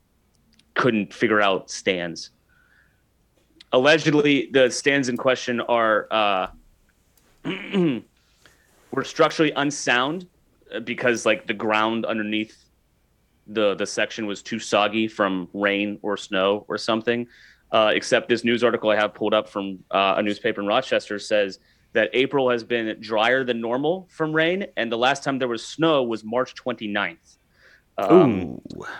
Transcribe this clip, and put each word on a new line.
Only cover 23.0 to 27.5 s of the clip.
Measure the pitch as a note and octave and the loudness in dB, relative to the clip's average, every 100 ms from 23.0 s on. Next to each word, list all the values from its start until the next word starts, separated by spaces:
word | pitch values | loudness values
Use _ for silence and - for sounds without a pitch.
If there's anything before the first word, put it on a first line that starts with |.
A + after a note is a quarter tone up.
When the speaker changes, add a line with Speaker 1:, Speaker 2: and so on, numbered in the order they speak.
Speaker 1:
drier | A2 A2 A2+ C3 | -4 0 2 2
than | B2 A#2 | 0 -4
normal | A#2 B2+ D3+ F#3+ F#3 | -2 -2 -2 -4 -6
from | - D#3 | -6 -2
rain, | D#3 D#3+ F#3+ G3 - | 0 0 -2 -6 -6
and | A2+ | -4
the | A#2 | 0
last | B2+ C#3 | 0 0
time | C#3+ C3+ | -2 -4
there | B2+ | -4
was | A2+ - | -6 -8
snow | - E3 C#3+ | -2 2 2
was | A#2+ A2 | 0 -4
March | A2 A#2+ B2+ | -4 -4 -4
twenty-ninth. | - B2+ A2+ G#2+ G2+ F#2 E2 _ _ _ | -6 -8 -8 -4 -4 -4 -6 _ _ _